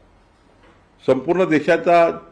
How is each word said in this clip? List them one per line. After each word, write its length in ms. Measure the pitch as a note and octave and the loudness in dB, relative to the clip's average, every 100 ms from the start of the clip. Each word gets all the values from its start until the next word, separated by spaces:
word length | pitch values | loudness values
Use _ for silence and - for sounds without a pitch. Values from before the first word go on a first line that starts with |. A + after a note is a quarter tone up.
| _ _ _ _ _ _ _ _ _ _ - | _ _ _ _ _ _ _ _ _ _ -2
संपूर्ण 380 | C3 D#3 F3 | -2 -2 -2
देशाचा, 680 | F3+ D3+ F3 E3 F3 E3+ E3+ - - | 0 0 0 -2 2 2 2 -2 -14